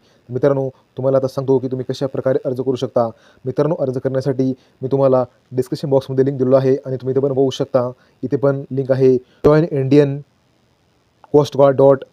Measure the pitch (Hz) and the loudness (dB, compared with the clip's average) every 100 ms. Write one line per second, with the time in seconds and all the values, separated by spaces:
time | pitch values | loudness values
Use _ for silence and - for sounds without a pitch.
0 | - _ _ 123 143 135 135 - _ - | -10 _ _ -2 0 0 -4 -10 _ -6
1 | 131 135 131 - 131 135 127 127 123 127 | 0 0 0 -4 0 0 0 -8 -8 -6
2 | 135 127 131 131 147 127 127 123 127 - | -6 -4 -2 -2 -2 -4 -4 -4 -2 -2
3 | 117 - _ _ 131 123 147 175 135 131 | -2 -4 _ _ -8 -4 -2 -2 -4 -4
4 | 135 131 131 127 131 131 _ _ 131 135 | -4 -4 -4 -2 -2 -4 _ _ -4 0
5 | 139 127 123 _ _ 127 127 143 147 135 | 2 2 0 _ _ -6 -6 -6 0 0
6 | - 131 131 139 127 131 131 135 135 127 | 0 0 0 0 2 2 2 -2 -4 -8
7 | 127 131 139 131 135 131 139 127 123 127 | -4 -2 -2 0 -2 -2 -2 -2 -2 -8
8 | _ _ 127 139 139 139 143 131 127 131 | _ _ -6 -2 0 -2 -6 -6 -2 2
9 | 135 127 - _ 151 151 170 143 135 147 | 2 2 -2 _ 2 2 2 -2 2 4
10 | 143 143 143 _ _ _ _ _ _ _ | 4 -2 -12 _ _ _ _ _ _ _
11 | _ _ _ 147 143 131 139 131 135 139 | _ _ _ 0 2 4 4 6 4 4
12 | - | -2